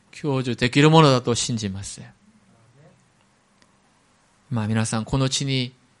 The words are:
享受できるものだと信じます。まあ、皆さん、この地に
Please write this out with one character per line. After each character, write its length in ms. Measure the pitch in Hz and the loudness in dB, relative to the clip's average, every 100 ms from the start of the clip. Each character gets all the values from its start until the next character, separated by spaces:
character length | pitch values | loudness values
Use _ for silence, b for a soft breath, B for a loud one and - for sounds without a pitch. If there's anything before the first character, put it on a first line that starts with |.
| _ | _
享 300 | - 151 131 | -10 -6 -4
受 140 | 127 | -4
で 160 | 117 131 | -2 0
き 100 | 143 | 4
る 80 | 156 | 6
も 120 | 160 | 6
の 80 | 151 | 6
だ 120 | 127 | 4
と 120 | 120 | 0
信 220 | 117 - 117 | -4 -4 -6
じ 120 | 101 | -6
ま 160 | 95 | -8
す。 160 | 98 - - _ _ _ _ _ 117 135 165 _ _ _ _ _ _ _ _ _ _ _ _ _ _ _ _ | -14 -16 -20 _ _ _ _ _ _ _ _ _ _ _ _ _ _ _ _ _ _ _ _ _ _ _ _
ま 120 | 120 | -6
あ、 40 | 107 | -4
皆 200 | 113 113 | -2 -2
さ 120 | 113 | -6
ん、 60 | |
こ 140 | 107 135 | -4 -4
の 100 | 131 | -2
地 160 | - | -4
に 280 | 139 131 123 - _ _ | -4 -4 -6 -12 _ _